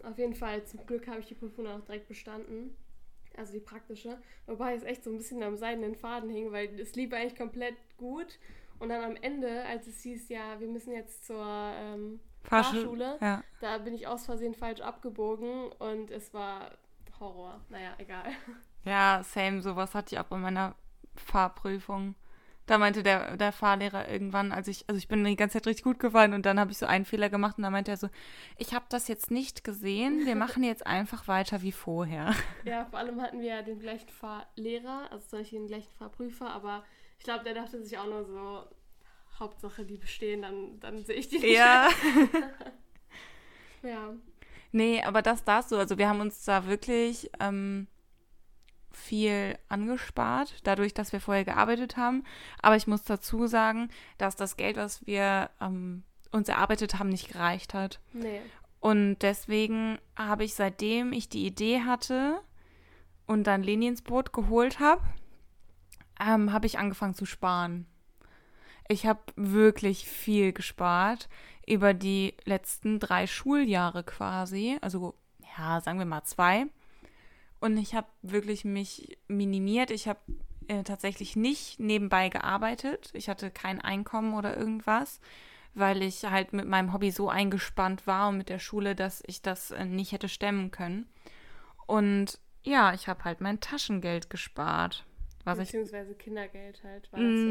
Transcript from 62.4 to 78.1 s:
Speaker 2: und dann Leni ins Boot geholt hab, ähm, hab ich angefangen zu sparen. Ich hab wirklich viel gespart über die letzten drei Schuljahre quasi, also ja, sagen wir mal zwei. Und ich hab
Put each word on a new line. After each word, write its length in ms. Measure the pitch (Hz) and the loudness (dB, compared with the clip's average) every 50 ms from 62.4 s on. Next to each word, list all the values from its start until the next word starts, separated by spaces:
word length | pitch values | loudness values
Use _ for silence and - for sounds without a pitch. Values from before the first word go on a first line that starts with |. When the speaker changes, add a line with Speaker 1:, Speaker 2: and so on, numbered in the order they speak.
| 415 - - - - - - - - - - - - - - - _ | -6 -12 -20 -20 -20 -20 -20 -20 -20 -20 -20 -20 -20 -20 -20 -14 _
Speaker 2:
und 200 | - 220 214 202 | 0 2 4 4
dann 160 | 208 196 196 | 4 4 4
Leni 240 | 190 196 208 220 233 247 | 4 2 2 2 2 2
ins 120 | 240 - | 0 -2
Boot 300 | - - 240 254 262 - | -4 0 0 0 0 0
geholt 480 | - 240 208 - 226 233 240 262 - - | 0 0 2 4 6 6 4 4 4 6
hab, 220 | 285 294 330 359 - - - - - - - - - - - - - - - - - - - - - - - - | 6 8 8 8 6 2 2 0 -6 -12 -18 -20 -20 -20 -20 -20 -20 -20 -20 -20 -20 -20 -20 -20 -20 -20 -6 0
ähm, 340 | 202 214 220 214 208 208 | 4 4 6 6 6 4
hab 120 | 208 214 220 | 4 2 2
ich 140 | 214 - - | 2 2 0
angefangen 360 | 202 202 190 - 214 190 180 | 0 -2 0 -2 -2 -2 -2
zu 120 | - 196 | -4 -6
sparen. 600 | - - - 190 185 180 175 175 175 175 175 170 - _ - _ - _ - - - - - _ - - - - - - - - - | -8 -4 -2 0 2 2 2 0 0 -2 -6 -8 -10 _ -20 _ -20 _ -20 -20 -20 -20 -20 _ -20 -20 -20 -20 -20 -20 -14 -2 0
Ich 180 | 214 196 - | 0 2 4
hab 260 | 220 214 214 - - - | 2 2 2 -2 -8 -6
wirklich 680 | - 202 196 196 214 214 214 208 214 208 196 190 - - - | -2 0 4 8 10 10 10 8 8 2 0 0 0 -4 -10
viel 440 | - - - 214 214 208 196 185 | -10 -6 0 4 4 6 6 4
gespart 760 | 180 - - - - - 180 175 175 175 190 208 240 226 - - - - - - - - - | 2 0 -6 -8 -4 0 2 2 4 4 4 2 2 -2 -6 -12 -14 -16 -18 -20 -20 -14 0
über 260 | - 220 196 202 202 | 2 4 6 8 6
die 420 | 196 180 196 196 196 196 190 - - - - | 6 6 2 2 2 2 2 0 -2 -6 -2
letzten 540 | - 196 190 - - - - - 214 220 208 | 0 0 0 0 -4 -8 -2 0 0 0 0
drei 260 | - - 180 180 185 | 2 2 2 2 2
Schuljahre 800 | 190 - - - 269 285 294 277 220 196 180 175 170 165 175 170 | 0 -2 -2 0 2 4 4 4 4 4 4 2 2 0 -4 -6
quasi, 760 | - - - 202 190 185 185 185 180 190 196 214 240 277 294 | -6 -6 -4 -4 -2 -2 -2 -4 -4 -4 -2 -2 -2 -2 -2
also 340 | - 196 180 180 180 175 - _ _ _ _ - - - - 160 | -4 -4 -4 -4 -4 -6 -8 _ _ _ _ -20 -20 -16 -10 -6
ja, 220 | 160 160 165 170 | -2 0 0 0
sagen 180 | - 165 175 190 | 0 -2 -2 -2
wir 80 | 185 | -2
mal 160 | 170 156 151 - | -2 -2 -4 -6
zwei. 420 | - - - 180 175 190 220 269 302 - _ - - - - - - - - - - - - - - - - | -4 2 6 6 6 6 6 2 -2 -6 _ -20 -20 -20 -20 -20 -20 -20 -20 -20 -20 -20 -20 -20 -20 -8 -2
Und 200 | - 220 214 214 | 0 2 2 2
ich 160 | 208 - 226 | 0 0 -2
hab 180 | 226 214 - | -4 -4 -4